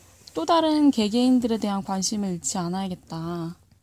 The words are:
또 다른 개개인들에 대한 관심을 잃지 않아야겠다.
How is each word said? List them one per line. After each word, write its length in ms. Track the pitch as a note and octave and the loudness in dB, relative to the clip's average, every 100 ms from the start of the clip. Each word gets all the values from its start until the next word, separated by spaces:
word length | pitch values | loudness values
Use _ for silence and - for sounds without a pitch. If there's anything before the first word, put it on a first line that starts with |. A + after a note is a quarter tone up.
| - - - | -20 -20 -12
또 100 | - | -6
다른 460 | E4 E4+ D#4+ D4+ C#4+ | 2 2 4 4 4
개개인들에 680 | B3 G#3 A#3 B3+ B3+ A#3 A3+ | 4 2 2 4 4 2 0
대한 240 | G#3 G3 | -2 -4
관심을 460 | - F#3+ F#3 G#3+ G3+ | -4 -4 -2 -4 -4
잃지 240 | F3 - G3 | -4 -4 -4
않아야겠다. 960 | E3+ F#3 G3 F3+ - E3 E3 F3 E3 F3 _ _ | -4 -4 -6 -8 -10 -10 -8 -6 -8 -12 _ _